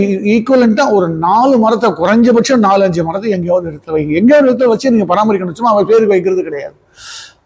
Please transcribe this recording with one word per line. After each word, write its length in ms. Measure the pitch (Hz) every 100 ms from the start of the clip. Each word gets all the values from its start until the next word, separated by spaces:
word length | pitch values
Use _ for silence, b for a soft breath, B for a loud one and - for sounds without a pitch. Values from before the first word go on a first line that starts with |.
ஈ-, 200 | 202 190
ஈக்குவலண்டா 680 | 208 220 226 262 233 214 -
ஒரு 160 | 208 175
நாலு 500 | 160 170 214 262 262
மரத்தை, 320 | 220 226 226
குறைஞ்சபட்சம் 760 | 160 170 220 240 233 226 262 202
நாலு 160 | 196
அஞ்சு 200 | 190 170
மரத்தை 260 | 165 190 220
எங்கேயாவது 360 | 190 175 180 170
எடுத்து 300 | 147 - 156
வைங்க. 180 | 151
எங்கேயாவது 340 | 151 233 294 269
எடுத்து 200 | 233 247
வச்சு 220 | - 269
நீங்க 240 | 233 185
பராமரிக்கணும். 380 | 185 214 196 180
சும்மா 180 | 160 233
அவர் 140 | 208
பேருக்கு 240 | 190 226 220
வைக்கிறது 340 | 190 180 185
கிடையாது. 320 | 160 147 143 - _ B B B B B